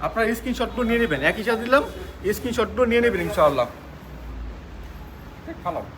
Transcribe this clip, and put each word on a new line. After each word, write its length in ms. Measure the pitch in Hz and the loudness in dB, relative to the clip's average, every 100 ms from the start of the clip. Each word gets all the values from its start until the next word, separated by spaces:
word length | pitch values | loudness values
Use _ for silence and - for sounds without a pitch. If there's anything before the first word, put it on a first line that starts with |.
| 160 | -2
আপনার 180 | 220 226 233 | 2 2 2
স্ক্রিনশটগুলো 460 | 254 247 233 - 233 | -2 -2 -2 0 2
নিয়ে 120 | 233 | 4
নেবেন, 180 | 233 143 147 | 4 4 2
একই 140 | 190 208 | 2 0
সাথে 140 | 226 233 | 0 4
দিলাম, 160 | 262 - - - - 180 208 | 4 4 -6 -12 -6 -2 -2
স্ক্রিনশটগুলো 480 | 247 233 214 202 247 | -2 0 0 4 4
নিয়ে 120 | 233 | 6
নেবেন 160 | 233 190 170 | 4 2 -2
ইনশাআল্লাহ। 380 | 165 151 139 117 - - - - - - - - - - - - - - - - - - 330 180 | 4 4 6 -2 -4 -16 -16 -16 -14 -12 -10 -10 -12 -14 -14 -14 -14 -14 -14 -16 -14 -14 -8 -6
ভালো। 140 | 156 98 | -6 -8